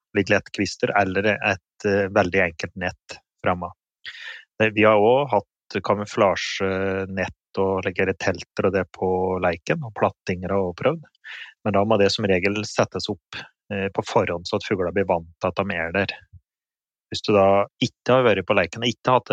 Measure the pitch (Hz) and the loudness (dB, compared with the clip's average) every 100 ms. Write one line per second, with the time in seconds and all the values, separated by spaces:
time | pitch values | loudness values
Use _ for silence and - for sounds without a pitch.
0 | _ 104 95 98 - - 95 - 120 101 | _ -2 0 0 0 -4 -4 -2 0 2
1 | 95 95 95 - 107 92 _ _ 104 101 | 2 0 0 0 -2 -4 _ _ 0 0
2 | 95 104 90 95 87 - 90 95 90 - | 2 2 2 2 0 -4 -10 -6 -8 -8
3 | - - _ _ 98 90 87 - _ _ | -18 -20 _ _ -2 -2 -6 -12 _ _
4 | - - - - - - 110 104 107 107 | -20 -16 -16 -18 -16 -2 0 4 6 6
5 | 107 131 139 104 - _ _ 101 - 104 | 6 4 2 0 -2 _ _ -4 0 -2
6 | 104 - 98 85 - - 98 95 98 95 | -2 2 2 2 -4 -4 -2 -2 -2 -4
7 | 95 95 90 - _ 101 95 95 95 90 | -4 -4 -6 -8 _ -2 0 0 -2 -2
8 | 95 92 98 87 - - 101 95 90 - | -4 -2 -4 -4 -8 -2 0 0 -4 -4
9 | 92 92 92 92 90 82 - 165 123 - | -2 0 -2 0 -2 -2 -4 -4 -6 -2
10 | 101 - - 90 90 98 90 85 131 165 | -2 -2 -6 -6 -2 -2 -2 -2 -2 -2
11 | - _ - - - _ 107 98 104 107 | -8 _ -18 -18 -18 _ -2 0 2 2
12 | 98 - 101 90 98 104 107 - 104 92 | 2 0 0 0 0 -4 -4 -2 -2 -4
13 | - 98 _ - - _ _ 101 95 - | -8 -10 _ -16 -16 _ _ -6 -4 -6
14 | - 113 90 85 90 104 - 95 87 95 | -2 0 0 -4 -4 -6 -2 -2 0 -2
15 | 95 87 82 _ 92 - 98 85 82 95 | 0 -2 -4 _ -4 -2 -4 -4 -2 -2
16 | 95 - _ - _ _ _ _ _ _ | -2 -6 _ -20 _ _ _ _ _ _
17 | _ 107 - 104 95 98 101 _ - - | _ -6 2 6 6 4 2 _ -4 -2
18 | - 131 120 95 87 101 85 117 120 - | 2 4 4 2 2 2 2 -2 -6 -2
19 | - 127 - | 2 2 2